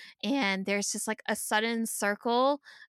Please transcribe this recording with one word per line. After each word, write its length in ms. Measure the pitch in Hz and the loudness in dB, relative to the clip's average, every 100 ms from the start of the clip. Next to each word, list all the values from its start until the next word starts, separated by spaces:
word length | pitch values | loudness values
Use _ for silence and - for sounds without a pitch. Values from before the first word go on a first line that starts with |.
| - - | -20 -8
and 420 | 208 277 202 190 196 | -2 0 2 0 0
there's 260 | 202 202 | -2 -2
just, 160 | 214 - | -4 -4
like, 140 | 214 - | -4 -2
a 80 | 202 | -4
sudden 500 | - 214 226 233 226 | 0 0 2 0 -2
circle 760 | - 202 208 240 240 262 285 - - | -2 -2 0 0 4 4 2 -4 -20